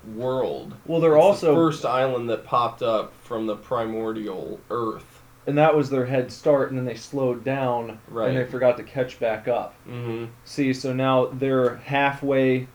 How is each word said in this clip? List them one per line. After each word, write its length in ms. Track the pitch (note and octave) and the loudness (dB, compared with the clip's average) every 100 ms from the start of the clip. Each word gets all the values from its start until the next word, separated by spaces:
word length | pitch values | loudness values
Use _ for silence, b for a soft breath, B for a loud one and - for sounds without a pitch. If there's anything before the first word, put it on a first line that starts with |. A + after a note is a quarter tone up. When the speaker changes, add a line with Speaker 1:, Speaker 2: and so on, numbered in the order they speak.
| A2+ A2 | -12 -8
Speaker 1:
world. 580 | B2 C3 G#2+ C2+ - - - | -4 -2 -2 -4 -12 -16 -4
Speaker 2:
Well, 140 | E3 | 2
they're 140 | E3 D3+ | 6 8
Speaker 1:
It's 60 | |
Speaker 2:
also 260 | F#3 G3 E3 | 6 6 4
Speaker 1:
the 40 | |
first 300 | D3+ E3 D3 B2+ | 6 4 2 -2
island 420 | B2+ C3 B2 A#2+ | 0 0 0 -2
that 140 | A2+ | -4
popped 380 | - B2 A#2 - | 0 0 0 -2
up 320 | A#2+ A2 - - | 0 0 -2 -14
from 240 | - A#2 A2 | -10 -6 -4
the 100 | G#2 | -6
primordial 1000 | - B2 A2+ A2 A2 A2+ G#2 F#2 - - - | -6 -4 -4 -4 -6 -6 -8 -8 -10 -14 -8
earth. 500 | A#2+ A2+ - - - - - - | -6 -4 -8 -16 -20 -20 -12 -4
Speaker 2:
And 100 | C#3+ | 4
that 160 | D#3 D3+ | 4 4
was 140 | C3+ | 2
their 160 | C3+ B2 | -2 0
head 240 | C3+ A#2+ | -2 -2
start, 400 | - D#3+ C#3+ C3 | -2 2 2 2
and 80 | C3 | -2
then 60 | |
they 100 | B2+ | -6
slowed 480 | A#2 - C#3 C3 A#2+ | -8 -8 -2 -2 -2
down, 540 | B2 C3+ B2+ A#2+ A2+ A2 - | -4 -2 -2 -2 -6 -12 -12
Speaker 1:
Right. 200 | A#2 A2+ | -4 0
Speaker 2:
and 80 | C3 | 0
they 60 | |
forgot 320 | B2 C3 B2 A#2+ | -2 2 2 2
to 60 | |
catch 340 | G#2+ C3+ B2 - | -6 -4 -6 -2
back 300 | A#2 A2 A#2 | -4 -2 -2
up. 260 | A#2 G#2 - - | -2 -4 -12 -14
Speaker 1:
Mm-hmm. 380 | B2 A#2 A2+ A#2 - | -10 -8 -8 -10 -14
Speaker 2:
See, 280 | - - C3+ | -12 -2 -2
so 200 | C3 C3+ | 0 -2
now 340 | B2+ C3 C3 B2+ | 0 2 2 2
they're 500 | C3 C3+ C3 B2 A#2 | -2 0 2 0 -2
halfway 920 | - C#3 C#3 C#3 C#3 C3+ C3 B2+ B2+ | -4 0 0 -2 0 2 2 0 -4